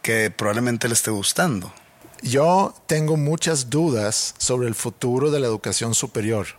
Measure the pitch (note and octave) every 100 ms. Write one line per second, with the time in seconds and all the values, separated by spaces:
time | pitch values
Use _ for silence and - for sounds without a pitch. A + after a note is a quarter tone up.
0 | - A2+ G#2+ - G#2+ G#2+ B2 A#2 A#2+ A2+
1 | - G#2+ G2 - F3 G#2+ F#2 - - _
2 | - - - B2+ D#3 F#3 G3 - - D#3
3 | D#3 D#3 D3 D#3+ - D#3+ B2+ C#3 E3 A#2+
4 | G#2 A2 - - - B2+ B2 A2 A#2+ -
5 | B2 B2 D3 D3 B2+ A2 A2 F#2+ A#2 A2+
6 | B2+ - G#2+ A2 F2+